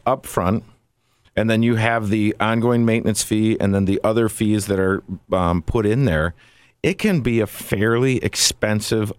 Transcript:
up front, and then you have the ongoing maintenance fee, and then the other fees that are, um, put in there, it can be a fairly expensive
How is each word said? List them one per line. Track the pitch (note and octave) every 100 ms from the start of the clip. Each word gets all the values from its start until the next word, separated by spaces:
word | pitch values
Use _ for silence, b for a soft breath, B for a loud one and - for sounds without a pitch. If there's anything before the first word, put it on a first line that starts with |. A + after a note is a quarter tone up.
up | - C3 -
front, | - F2+ A2+ - - _ _ _ _ _
and | - A2
then | A2
you | A#2 A2+
have | A2+ A#2 G#2+
the | G#2+ G#2 -
ongoing | G#2+ A2+ A#2 A#2+
maintenance | A2+ A2+ - G#2
fee, | - A2 A2 A2
and | G2
then | G2 F#2+
the | G2
other | G#2+ A2 A2+
fees | - G#2+ G#2+ G2+
that | G2
are, | F#2+ G2 - F#2 -
um, | F#2 F2 F2
put | - A#2+ G#2
in | A#2+
there, | C3 D#2 E2 b b b b b
it | D#3 F#3+
can | G#3+ F3
be | A#2+ A2+
a | G#2
fairly | - - G2 G#2+ A#2 C3 B2+
expensive | - - - - G#2+ G#2+ - A2+ G#2+